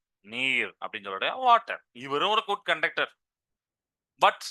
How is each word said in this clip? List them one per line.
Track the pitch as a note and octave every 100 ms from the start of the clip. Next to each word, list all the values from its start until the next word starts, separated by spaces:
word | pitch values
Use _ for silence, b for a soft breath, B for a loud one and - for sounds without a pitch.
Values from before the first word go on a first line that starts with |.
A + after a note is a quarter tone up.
| _ _
நீர் | G2+ A#2 C3 B2 G#2 - F#2+
அப்படின்னு | A2
சொல்லிட்டு | G2 F#2+ C3+ -
வாட்டர். | B3+ A#3 - F#2+ _
இவரும் | A#2+ C3+ C#3+ F3+
ஒரு | G#3+
குட் | G3+ G3+
கண்டக்டர். | - D#3+ D#3+ - C#3 - _ _ _ _ _ _ _ _ _ -
But | G3 - -